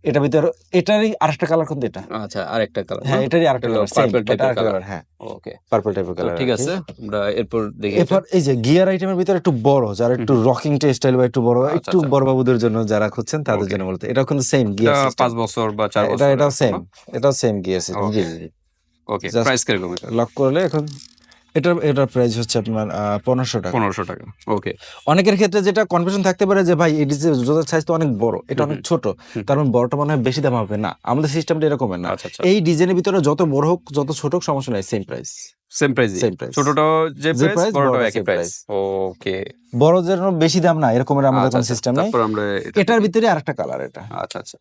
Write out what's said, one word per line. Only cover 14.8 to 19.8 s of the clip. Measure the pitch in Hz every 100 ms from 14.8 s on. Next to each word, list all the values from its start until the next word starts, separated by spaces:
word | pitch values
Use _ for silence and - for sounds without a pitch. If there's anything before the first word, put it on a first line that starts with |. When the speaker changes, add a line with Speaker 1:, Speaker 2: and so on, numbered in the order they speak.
| 113
Speaker 2:
এটা | 143
Speaker 1:
সিস্টেম। | 135 -
Speaker 2:
পাঁচ | 123
বছর | 117 110 - 110
বা | 104
চার | 107
Speaker 1:
হ্যাঁ, | 107 110
এটা, | 127
Speaker 2:
বছরের, | 139
Speaker 1:
এটাও | 135 143
সেম। | 135 123
Speaker 2:
না? | 90 87 - -
Speaker 1:
এটাও | 123 139
সেম | 135 123 104
গিয়ার | 92 92
সিস্টেম। | - 101
জি, | 104 107
Speaker 2:
ওকে। |
Speaker 1:
জি, | 85 82
জি। | 80 _ _ _ _ _ -
Speaker 2:
ওকে, | 104 117
Speaker 1:
Just | 113
Speaker 2:
প্রাইস | 113 127
কিরকম | - 104